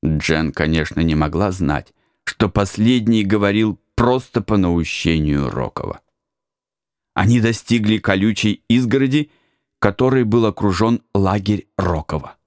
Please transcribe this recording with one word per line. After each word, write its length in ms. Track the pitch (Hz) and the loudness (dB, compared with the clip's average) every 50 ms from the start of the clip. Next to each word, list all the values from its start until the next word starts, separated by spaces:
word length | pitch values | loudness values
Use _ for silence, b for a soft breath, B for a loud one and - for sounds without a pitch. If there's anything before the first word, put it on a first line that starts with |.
| - | 0
Джен, 480 | 78 80 73 - - 80 78 80 76 69 | 0 -2 0 0 0 0 0 0 -4 -2
конечно, 480 | - 78 78 80 80 76 - - - | -2 -2 0 0 0 -2 -2 -2 -2
не 140 | 82 82 78 | 0 0 2
могла 380 | 76 80 - 76 82 101 101 92 | 0 0 -2 -2 -2 -2 -2 -2
знать, 400 | 92 87 71 73 69 - _ _ _ _ _ _ _ _ | -2 -2 -2 -2 -4 -6 _ _ _ _ _ _ _ _
что 220 | - - _ 113 98 | -12 -4 _ -2 0
последний 760 | - 104 101 95 - - 107 117 127 123 110 110 117 110 104 | 0 0 -2 -2 -2 0 2 2 2 2 2 2 2 2 2
говорил 540 | 98 107 107 101 101 101 104 110 107 101 - _ _ _ | 2 0 2 2 2 2 2 0 0 -2 -6 _ _ _
просто 480 | - 117 120 127 131 127 - _ 117 101 | 0 2 2 2 0 -2 -4 _ -6 -2
по 140 | - 110 | 0 0
наущению 920 | 101 92 87 85 85 80 78 - - - 85 82 80 76 73 73 71 71 62 | 0 2 2 0 0 -2 -4 -6 -4 -2 0 0 0 0 0 0 0 -2 -4
Рокова. 520 | - 64 60 50 _ - - - - - _ _ _ _ _ _ _ _ _ _ _ _ _ _ _ _ _ _ _ _ _ _ _ | -4 -6 -6 -6 _ -10 -10 -10 -10 -12 _ _ _ _ _ _ _ _ _ _ _ _ _ _ _ _ _ _ _ _ _ _ _
Они 260 | - 98 117 120 123 | 0 2 2 4 4
достигли 580 | 107 113 113 - - - 117 120 107 104 110 107 | 2 2 0 -2 -2 0 0 0 2 2 0 0
колючей 640 | - - 98 95 95 113 107 - - 107 101 - _ _ | 0 0 0 2 2 0 0 0 0 -2 -2 -2 _ _
изгороди, 600 | 117 123 127 117 101 135 135 131 131 151 147 b b b b b b b b b b _ | 0 0 2 2 2 2 2 2 0 0 -2 b b b b b b b b b b _
которой 460 | - 104 101 - 127 131 131 131 123 | -2 -2 0 2 0 2 2 2 2
был 200 | 107 104 117 113 | 2 2 2 2
окружен 580 | 107 95 - - 104 92 85 110 113 117 107 _ _ _ | 2 -2 0 -2 -2 0 2 0 0 0 -2 _ _ _
лагерь 520 | 101 98 95 92 107 95 98 104 98 - _ _ - | 0 0 2 0 0 0 -2 -2 -2 -4 _ _ -4
Рокова. 580 | 95 90 85 78 76 _ - 76 - - - _ _ | -2 -2 -2 -4 -4 _ -6 -8 -8 -10 -20 _ _